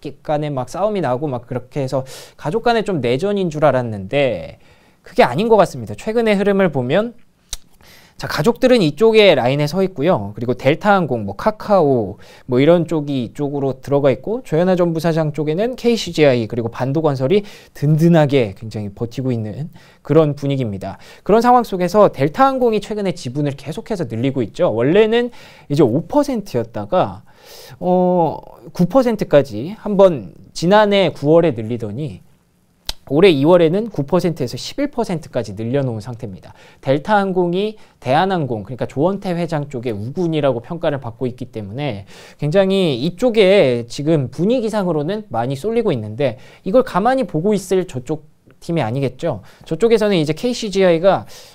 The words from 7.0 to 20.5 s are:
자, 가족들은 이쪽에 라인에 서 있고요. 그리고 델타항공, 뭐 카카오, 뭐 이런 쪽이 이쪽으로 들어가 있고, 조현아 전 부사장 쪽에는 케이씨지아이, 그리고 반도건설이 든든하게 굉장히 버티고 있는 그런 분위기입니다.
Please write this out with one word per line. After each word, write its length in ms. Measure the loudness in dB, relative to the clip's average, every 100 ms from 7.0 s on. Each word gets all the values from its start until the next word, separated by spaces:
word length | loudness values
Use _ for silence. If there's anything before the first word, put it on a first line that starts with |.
| -2 -8 -20 _ _ -16 -16 _ -20 -20 _ -14
자, 120 | -8
가족들은 540 | 0 0 2 4 4
이쪽에 520 | 4 4 4 6 6
라인에 320 | 6 2 0 0
서 160 | 0
있고요. 480 | -2 0 0 0 -2 -6
그리고 180 | -4
델타항공, 720 | 0 0 2 2 2 2 -4
뭐 100 | -6
카카오, 840 | -4 -4 -2 2 4 4 2 0 -8 -18 -20 -2
뭐 140 | 2
이런 260 | 4 4 2
쪽이 380 | -4 -4 -4
이쪽으로 560 | -6 -6 -6 -2 -4 -4
들어가 320 | -2 0 2
있고, 320 | 0 -4 -8
조현아 320 | -2 0 2 2
전 160 | 0
부사장 400 | 0 0 0 -2
쪽에는 420 | -2 -4 -2 -4
케이씨지아이, 720 | -2 -2 0 -2 4 4 4 0
그리고 220 | -4 -6
반도건설이 760 | -4 -2 0 0 0 0 0 -2 -12 -20
든든하게 800 | -4 0 4 6 6 4 2 0 -4
굉장히 340 | -10 -8 -10
버티고 420 | -8 -8 -6 -4
있는 380 | -4 -4 -8 -12 -14 -20 _
그런 340 | 2 4 4 0
분위기입니다. 640 | -4